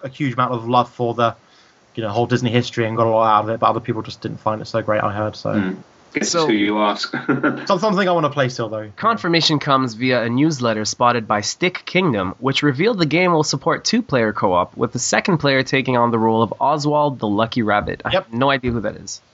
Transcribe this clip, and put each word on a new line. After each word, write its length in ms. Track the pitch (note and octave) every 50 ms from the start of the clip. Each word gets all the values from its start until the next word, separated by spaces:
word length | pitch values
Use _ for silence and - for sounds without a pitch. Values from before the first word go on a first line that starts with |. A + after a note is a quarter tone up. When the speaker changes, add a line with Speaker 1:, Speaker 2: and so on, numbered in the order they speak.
| -
Speaker 1:
a 40 | C3
huge 260 | C3 - D3+ C3 A#2
amount 180 | A#2+ B2+ A#2+
of 160 | B2 A#2 A2+ A#2
love 220 | B2+ B2 A#2+ -
for 240 | - - B2 A#2 A2+
the, 200 | A#2 A#2 A2+ A2 - _ _ _ - _ _ _ _ _ _ -
you 80 | A#2
know, 80 | A2 G#2
whole 160 | G2+ A#2 A#2+
Disney 240 | - B2 A#2+ B2 A#2
history 340 | A2 B2 B2 - - A#2+ A2+
and 80 | A2 A2+
got 120 | A2+ A2+
a 40 | A2+
lot 160 | A2 A2 A2+ A2 G#2+ G#2+
out 60 | G#2+
of 40 | G#2+
it, 80 | A2+ A2
but 100 | A2+ G#2+
other 100 | A2 A2+
people 220 | A2 - A2+ A2
just 180 | G#2+ - - -
didn't 200 | - G#2+ G#2+ -
find 200 | - A2 G#2+ A2
it 60 | A2
so 160 | - - A2+
great, 200 | G#2 G#2+ G#2 G#2+
I 80 | G#2+ G#2+ G2+
heard, 200 | G#2 G#2+ G#2+ G#2
so. 200 | - - G#2+ G#2
Speaker 2:
Mm. 220 | G#2 G2 F#2 F#2 F#2 - _ _ _ - - -
Guess 160 | D3 - -
Speaker 3:
So 160 | E3+ E3+ D#3+
Speaker 2:
who 80 | C#3 A2
you 240 | G#2 G#2 G#2 G#2+ G#2+
ask. 320 | G#2+ G#2 G#2 - - -
<laughs> 160 | - C#3+ - - C3+ C3 D3 C#3+ - - -
Speaker 1:
Some, 120 | - G3+ F3
something 300 | G3 A3 G3 F#3+ G3+ F3+
I 40 |
wanna 180 | F3 E3+ D#3 C#3
play 180 | C3+ C#3+ C3 B2
still, 220 | - - A#2 G#2+
though. 180 | A2 G#2+ G#2+ G#2 G2+
Speaker 3:
Confirmation 640 | - - A3 A3+ G#3 - F3 E3+ E3 D3+ - D#3 C#3
comes 340 | - D3 C#3 C3 C3 A#2+
via 300 | A2 G#2+ B2+ C3 B2+ A#2+
a 80 | A2 A#2
newsletter 560 | A#2+ C3 D3 E3 D#3 B2 B2 A#2 A2 G#2+ G#2+
spotted 420 | - - - B2 A#2+ A#2+ A#2+ A2 G#2
by 140 | A2 G#2
Stick 400 | G2+ - - - F3 F3+ F3+ - -
Kingdom, 500 | - - F3+ F#3+ E3 A#2 G2 F#2 F#2 - -
which 240 | A#2+ C3+ C3 -
revealed 360 | D3 D3 B2+ C3 F#3 A3+ B3 F3+
the 60 | E3+
game 280 | C#3 D3 E3+ F#3 F3+
will 120 | E3+ D#3 D3+
support 400 | - - C#3+ - E3 D3+ - -
two-player 480 | - - B3 - - D3 B2 A2 G#2+
co-op, 420 | G#2+ - - G2 F2+ F2 F2+ - - -
with 140 | A#2+ A#2
the 60 | - B2
second 400 | - - - A3 - A3 F3 D3+
player 240 | - C#3+ C3+ C3
taking 340 | B2+ - - C3+ B2 C3 B2+ A#2+
on 140 | A#2+ A#2+
the 60 | A2+ A2+
role 240 | A2 A2+ A2+ A2+
of 120 | A2+ F#2+ - -
Oswald 600 | A#2+ C3+ D3+ D3+ C#3+ D3+ D3 D3 D3 D3 C3+ A#2
the 80 | A#2 G#2
Lucky 320 | G2+ G2+ A2+ A2+ - B2+
Rabbit. 380 | A2 G#2 G2+ G#2 - - F#2 - -
I 80 | A#2
Speaker 1:
Yep. 120 | A#2 F#3+ - -
Speaker 3:
have 40 |
no 180 | A2+ A#2 C3 C#3
idea 200 | C#3 C3 B2+ B2
who 80 | A#2 A#2
that 160 | G2 G#2 F2
is. 240 | - F2 G2 - - _ _